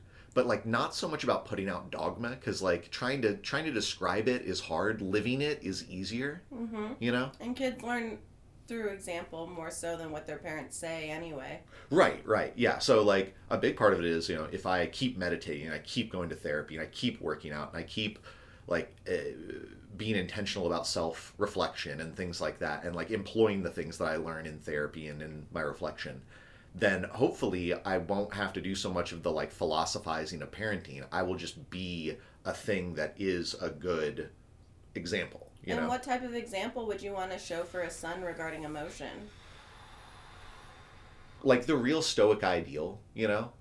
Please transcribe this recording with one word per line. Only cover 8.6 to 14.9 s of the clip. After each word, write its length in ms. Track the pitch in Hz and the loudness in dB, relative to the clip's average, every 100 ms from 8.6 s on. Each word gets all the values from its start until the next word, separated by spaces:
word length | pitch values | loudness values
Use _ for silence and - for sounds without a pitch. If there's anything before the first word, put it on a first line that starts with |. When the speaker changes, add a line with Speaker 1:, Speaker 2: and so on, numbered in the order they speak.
| - | -10
Speaker 2:
through 200 | 233 208 | -4 -4
example 580 | 196 180 170 180 165 170 | -4 -6 -6 -6 -8 -8
more 240 | 175 160 | -6 -8
so 260 | 170 170 165 | -4 -4 -4
than 140 | 165 | -4
what 160 | 151 151 | -6 -6
their 100 | 147 | -8
parents 400 | - 156 131 - | -6 -6 -6 -8
say 320 | 165 165 156 | -6 -4 -4
anyway. 540 | 156 170 143 135 151 - - - | -6 -6 -6 -8 -10 -12 -20 2
Speaker 1:
Right, 300 | 156 131 - - | 6 6 6 2
right, 260 | 107 73 | 2 2
yeah. 260 | - 117 71 | 4 4 4
So, 220 | - 117 | 8 8
like, 320 | 101 98 95 - - | 10 6 4 -4 -2
a 80 | 107 | 2
big 220 | 107 - | 2 6
part 160 | 107 | 6
of 40 | 92 | 8
it 60 | |
is, 240 | 85 82 82 | 4 2 2
you 80 | 82 | -2
know, 100 | 78 | -2
if 140 | 92 95 | -2 2
I 180 | 92 | 2
keep 280 | 85 | 2